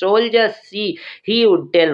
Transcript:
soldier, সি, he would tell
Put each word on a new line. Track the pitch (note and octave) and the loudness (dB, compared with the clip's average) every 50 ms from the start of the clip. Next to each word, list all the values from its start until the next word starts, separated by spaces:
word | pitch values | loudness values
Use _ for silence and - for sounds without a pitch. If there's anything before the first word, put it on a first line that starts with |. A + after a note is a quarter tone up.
soldier, | F#3 F#3+ G#3 A3+ A#3+ A3+ A3 A3+ A3+ A#3 A3+ - _ | -2 0 0 0 0 0 0 0 0 0 -4 -10 _
সি, | _ G3 G#3 G#3+ F#3 - - - - - - - G3 | _ -10 -8 -8 -8 -8 -10 -16 -20 -20 -12 -6 -4
he | A3+ A#3 A#3 G#3 | 0 2 4 2
would | F3+ D#3 C#3 - - | 2 2 -2 0 2
tell | E3+ E3 D#3 | 2 2 2